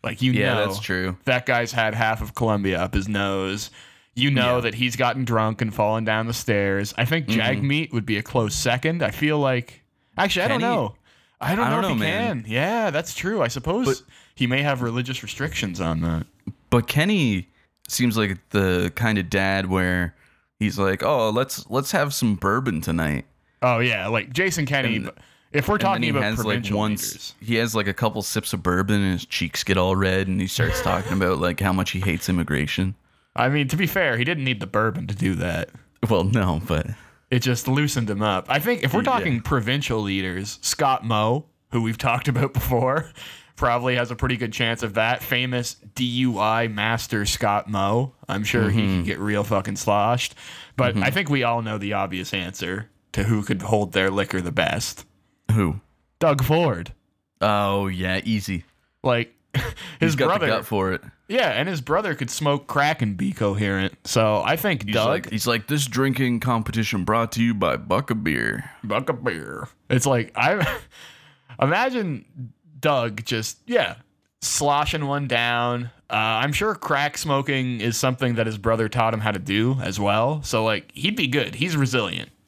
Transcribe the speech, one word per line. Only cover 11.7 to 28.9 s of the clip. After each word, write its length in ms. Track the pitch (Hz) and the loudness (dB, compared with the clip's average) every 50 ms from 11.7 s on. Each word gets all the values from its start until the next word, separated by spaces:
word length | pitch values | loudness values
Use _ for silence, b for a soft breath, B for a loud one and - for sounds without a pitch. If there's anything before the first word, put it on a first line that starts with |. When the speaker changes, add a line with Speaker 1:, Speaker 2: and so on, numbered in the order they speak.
| - 226 | 2 2
Speaker 2:
don't 100 | 294 185 | 0 0
Speaker 1:
if 60 | 147 113 | 0 0
Speaker 2:
know, 60 | 104 | 0
Speaker 1:
he 60 | 160 | 0
Speaker 2:
man. 320 | 175 208 240 233 180 123 110 | 0 0 0 -2 -2 -4 -4
Speaker 1:
can. 80 | 104 | -2
Yeah, 380 | 110 123 147 185 226 233 220 196 | -2 0 0 0 0 0 0 0
that's 240 | 139 151 170 143 - | 0 -2 -4 -4 -8
true. 260 | - - 180 220 208 | -6 -4 -2 0 0
I 60 | 135 | 0
suppose 380 | 117 120 139 117 156 180 226 262 139 131 - | 0 -2 -4 -2 -2 0 2 2 0 0 -2
Speaker 2:
But 60 | - B B B B B B | -4 B B B B B B
Speaker 1:
he 120 | - 131 | -2 0
may 140 | 120 127 135 143 | 2 2 2 2
have 180 | 147 139 123 | 2 0 0
religious 420 | 123 117 113 123 123 127 127 - - | -2 -2 -2 -2 -2 -4 -6 -8 -8
restrictions 560 | 104 - - 135 - - - - 98 87 90 | -12 -6 -6 -6 -4 -4 -4 -4 -4 -4 -2
on 200 | 87 82 82 80 | -2 0 0 0
that. 240 | 82 82 82 80 - - _ _ _ - - _ _ _ | 0 0 0 -2 -4 -6 _ _ _ -14 -14 _ _ _
Speaker 2:
But 180 | - 120 113 | 2 2 2
Kenny 600 | - - 147 156 196 214 190 151 120 101 92 90 b b b b b b _ _ | 2 2 2 2 2 2 2 2 2 2 0 -2 b b b b b b _ _
seems 300 | - - - 123 120 107 | -8 -2 0 2 2 2
like 200 | 110 107 98 95 92 _ _ | 2 0 0 -2 -6 _ _
the 420 | - 104 98 95 90 90 90 87 - | 2 2 4 4 4 2 2 0 -2
kind 220 | - 113 113 107 | 0 0 2 2
of 120 | 101 92 82 | 2 0 0
dad 380 | - 98 95 98 98 98 95 92 | 0 2 2 2 2 0 0 0
where 460 | 95 92 92 90 90 90 87 87 - b b b b b b b b _ | 2 2 2 2 2 0 0 -2 -4 b b b b b b b b _
he's 180 | 107 104 80 101 | -2 -2 0 2
like, 240 | 98 95 95 95 - | 2 2 2 2 2
"Oh, 260 | 117 147 127 110 110 | 2 2 2 2 2
let's, 360 | 107 120 135 135 - - - - | 2 0 0 -2 -4 -12 -8 -2
let's 220 | 107 131 135 - | -2 -2 0 0
have 220 | - 175 147 143 139 | 0 0 0 0 0
some 220 | - 127 113 104 | 0 2 2 0
bourbon 460 | 90 - 98 101 127 131 127 90 78 | 2 2 2 2 2 0 0 -2 -2
tonight." 440 | 78 - 80 82 80 76 73 62 - _ _ _ _ _ _ _ | -2 -2 0 0 0 0 0 -2 -4 _ _ _ _ _ _ _
Speaker 1:
Oh, 180 | - 127 120 113 | 2 2 2 4
yeah. 280 | 120 123 113 101 92 | 2 2 0 0 -2
Like, 240 | 101 113 110 98 - 123 | -2 -2 -2 -4 -4 -2
Jason 320 | 147 185 190 165 170 147 | 0 0 0 0 0 -2
Kenney, 300 | 127 143 139 131 123 110 | 0 0 0 0 0 -2
Speaker 2:
And 80 | 110 - | -2 -4
Speaker 1:
b-, 60 | - - b b b b b b b - | -6 -10 b b b b b b b -2
if 100 | 147 135 | 0 2
we're 80 | - 208 | 2 0
Speaker 2:
And 60 | 208 | 2
then 60 | - | 2
Speaker 1:
talking 160 | 196 196 139 120 | 2 2 2 0
Speaker 2:
he 60 | - | 0
Speaker 1:
about 140 | 143 139 107 | 2 2 2
Speaker 2:
has, 140 | 104 110 110 | 0 0 0
like, 60 | 110 | 0
Speaker 1:
provincial 320 | 107 104 104 107 101 104 | 0 0 0 0 -2 0
Speaker 2:
one 160 | 101 107 107 104 | 0 2 0 0
s-, 180 | 101 - - - | -2 -4 -8 -8
Speaker 1:
leaders. 200 | - - - - _ | -10 -14 -16 -16 _
Speaker 2:
he 140 | 107 110 117 | -4 0 0
has, 200 | 113 117 117 107 | 0 0 2 0
like, 120 | 113 101 | 0 0
a 60 | 101 98 | 0 -2
couple 280 | - 123 107 - 110 | -4 -6 -8 -6 -6
sips 320 | 98 - - 110 - - - | -6 -4 -4 -4 -4 -4 -6
of 80 | 98 - | -2 0
bourbon 380 | 92 87 92 95 98 | 0 2 2 2 2